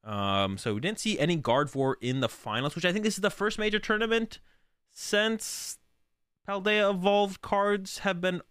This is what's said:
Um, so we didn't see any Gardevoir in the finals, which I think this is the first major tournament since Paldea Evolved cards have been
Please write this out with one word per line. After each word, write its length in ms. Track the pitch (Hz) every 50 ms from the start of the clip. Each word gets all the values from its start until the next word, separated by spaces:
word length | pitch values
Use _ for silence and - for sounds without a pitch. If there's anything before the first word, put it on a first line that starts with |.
| _
Um, 540 | 110 107 101 101 98 98 98 98 98 98 98
so 160 | - 120 104
we 60 | 107
didn't 180 | 131 185 214 -
see 180 | - 113 113 -
any 200 | 147 165 175 160
Gardevoir 560 | 131 120 117 135 147 139 - 135 135 131 131 -
in 180 | - 123 127 135
the 80 | 127 113
finals, 460 | - - - 120 107 117 131 147 -
which 100 | 175 160
I 80 | 180
think 120 | 175 214 208
this 80 | 214 -
is 80 | -
the 80 | 196 202
first 280 | - - 202 208 - -
major 200 | 214 214 208 214
tournament 600 | - - 220 214 226 226 226 233 226 - - - - _ _ _ _ _ _ _ _ _
since 840 | _ - - - - 208 214 220 226 214 - - - - - - - - _ _ _ _ _ _ _ _ _ _ _ _ _
Paldea 440 | - 202 202 185 214 208 214 208 196
Evolved 500 | 202 185 175 202 202 202 202 196 190 -
cards 580 | - - 220 202 202 202 208 208 196 190 - -
have 200 | - 202 185 175
been 220 | 175 185 180 175 - _